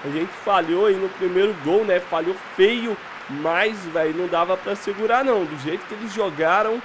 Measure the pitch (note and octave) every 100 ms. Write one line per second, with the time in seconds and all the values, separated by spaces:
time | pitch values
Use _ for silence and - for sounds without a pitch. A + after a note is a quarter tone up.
0 | C#3+ D3 F3+ - - G3 E3 E3+ G#3+ F#3+
1 | F#3+ - F#3 F3+ G3+ F#3+ C#3 F#3+ G#3+ F3+
2 | F3+ D#3+ E3 F#3 - - G3 A#3+ A#3 G3+
3 | - - - C#3 D#3 E3+ A3 G#3+ F3+ D#3+
4 | D#3 D#3+ F3+ E3+ F3 F#3 - G3 - G3
5 | A3 A#3 C#4 A3+ E3 D3+ C3+ E3 - G#3+
6 | A3 G3+ G3+ D3 D#3+ F#3 G#3+ A#3